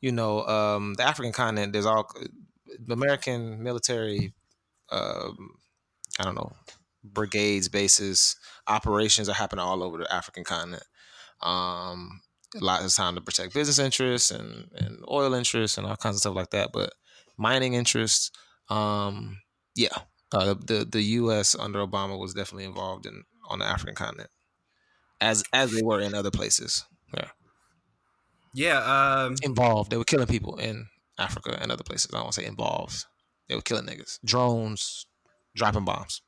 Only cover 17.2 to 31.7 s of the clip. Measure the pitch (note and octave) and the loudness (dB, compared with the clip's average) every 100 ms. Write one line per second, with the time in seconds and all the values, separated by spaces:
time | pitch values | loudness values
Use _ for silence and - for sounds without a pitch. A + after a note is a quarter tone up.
17.2 | _ - A2 C3 C3 B2 A#2 A#2 A2 - | _ 0 2 4 4 2 2 2 4 2
18.2 | - - - _ _ G#2+ G#2+ G#2 G2+ G2+ | 2 -6 -20 _ _ 0 2 0 -2 -4
19.2 | A2 G2 _ _ _ - A2+ - - _ | -10 -12 _ _ _ 0 0 0 -12 _
20.2 | _ A2 F#2+ G2 - A2 A2 A2 G#2 A2+ | _ 2 2 0 0 -2 0 0 2 2
21.2 | A#2 G#2+ G2+ - G#2 G2+ G2+ G2 G2 F#2+ | 2 2 2 2 -2 -4 -2 -2 -4 -6
22.2 | G2 F#2+ F#2+ F#2+ F#2+ F#2+ F#2+ F#2+ - - | -8 -8 -8 -8 -12 -8 -8 -10 -12 -16
23.2 | - _ - G2 G2+ - - - - - | -20 _ -10 -4 -2 -2 -4 -8 -8 -8
24.2 | - _ _ _ _ _ _ _ _ _ | -16 _ _ _ _ _ _ _ _ _
25.2 | G#2+ G#2+ - B2+ C3+ A2 A2 G#2 G2+ G2+ | 2 2 2 2 4 2 2 2 2 0
26.2 | G2+ - G#2+ - - - - _ _ - | -2 -2 0 0 2 -4 -4 _ _ -8
27.2 | - - _ _ _ _ _ _ _ _ | -8 -12 _ _ _ _ _ _ _ _
28.2 | _ _ _ C3 D#3+ D3 A#2 C3+ C#3 C3+ | _ _ _ -2 2 4 4 6 6 4
29.2 | C3 C3 C#3+ B2 A#2+ A2 G#2+ A#2 A#2 D3+ | 2 0 0 4 6 6 2 0 2 4
30.2 | B2 A#2 G#2 - A2+ G#2+ A2 _ _ - | 4 0 -2 -4 -4 -6 -10 _ _ -6
31.2 | F#2+ - - - - | -4 -4 -6 -4 -2